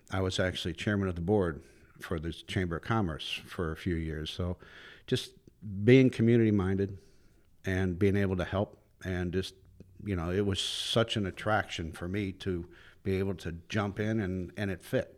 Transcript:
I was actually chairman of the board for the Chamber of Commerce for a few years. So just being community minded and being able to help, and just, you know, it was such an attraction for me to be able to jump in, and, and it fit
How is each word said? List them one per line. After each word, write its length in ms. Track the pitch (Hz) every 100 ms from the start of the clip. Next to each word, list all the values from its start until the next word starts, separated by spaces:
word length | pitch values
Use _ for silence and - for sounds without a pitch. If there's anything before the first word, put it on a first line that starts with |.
| -
I 100 | 95
was 200 | 95 92
actually 340 | 92 87 90
chairman 340 | 82 107 101 98
of 60 |
the 60 | 87
board 420 | 85 107 87 71 - - - -
for 180 | - 85
the 140 | 82
Chamber 460 | - - 101 90 80
of 40 |
Commerce 580 | - 113 90 73 - - -
for 240 | - 80
a 60 | 80
few 180 | 92
years. 360 | 82 80 76 78
So 260 | - 90 87 - - - - -
just 240 | 127 - - - - 107 98
being 260 | 104 131 131
community 400 | - 113 120 110
minded 480 | 104 92 95 98 98 - - - _ _ _
and 320 | - 92 92 85
being 200 | 101 101
able 200 | 98 92
to 60 |
help, 380 | 85 95 107 - _ -
and 280 | 90 92 90
just, 220 | 92 - - - - - -
you 120 | 98 90
know, 160 | 82
it 120 | 95
was 140 | 101 90
such 580 | - - - 117 - 113
an 80 |
attraction 680 | 95 - 107 104 95 - 82
for 160 | - 87
me 240 | 101 95
to 340 | 90 98 90 87 - - -
be 120 | 98 95
able 180 | 98 92
to 180 | 87 85 -
jump 320 | 110 101 98
in, 180 | 107 113
and, 340 | 95 92 87 -
and 160 | 98
it 100 | 87
fit 320 | - 127 -